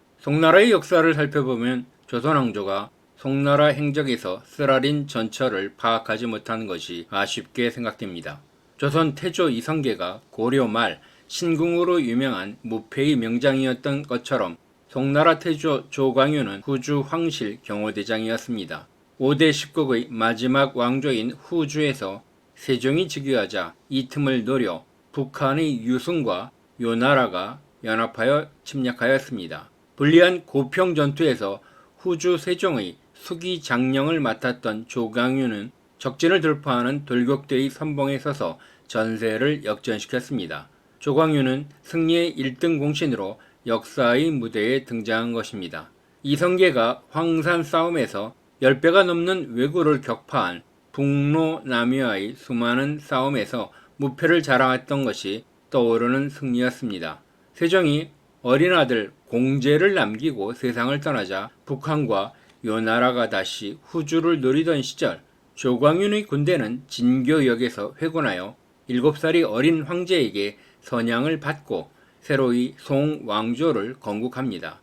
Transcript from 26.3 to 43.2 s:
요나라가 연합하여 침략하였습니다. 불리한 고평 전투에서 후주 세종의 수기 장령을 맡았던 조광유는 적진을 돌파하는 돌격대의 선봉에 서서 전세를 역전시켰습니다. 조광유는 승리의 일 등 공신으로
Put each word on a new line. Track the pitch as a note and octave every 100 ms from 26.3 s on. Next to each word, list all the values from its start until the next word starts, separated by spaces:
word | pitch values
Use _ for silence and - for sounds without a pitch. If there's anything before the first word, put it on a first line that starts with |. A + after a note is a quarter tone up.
| F2+ B2 - _ -
요나라가 | A#2 A#2 B2+ C#3 A2+ F2+ G2+ C#3 _ _
연합하여 | A2 A2 A2+ - A#2+ D3 D3+ _
침략하였습니다. | - C#3 B2 A#2+ A#2+ C3+ - A2+ E2+ D#2+ - _ _ -
불리한 | C#3+ E3 F3+ F3+ -
고평 | C#3+ C3+ F#3+ F#3 D3+
전투에서 | C#3+ C#3+ D#3 A2+ G2 G2 - - _ _
후주 | F#3 E3 F3+ E3+
세종의 | F3+ F3 F#3+ C3 F#2 E2 _
수기 | - - E3+ F3+ F3
장령을 | - A#2+ C3 C3+ D3 E3
맡았던 | B2+ A2 B2+ A#2+ A2+ G#2+ A#2
조광유는 | B2 A2+ A#2 B2+ C3+ B2 G#2 A#2 - _ -
적진을 | C3+ C3+ E3 F#3+
돌파하는 | D#3 D3 C#3+ B2 B2 C#3+ D3
돌격대의 | B2 A#2+ C#3 - C3 C3+
선봉에 | - D3+ C#3+ C#3 C3+
서서 | D3 C#3 F2 - - _ -
전세를 | A2+ A2+ A2 A2+ A2 C#3 D3 G#2+
역전시켰습니다. | G#2 - G#2+ - B2+ - C3 E2 D2 - _ _ _
조광유는 | D3 C#3+ D#3 D3+ C3 C3 C#3+ -
승리의 | - E3 D#3+ E3+ E3+
일 | - C3+ B2+
등 | E3+ D#3
공신으로 | D3 D3 D#3 G#2+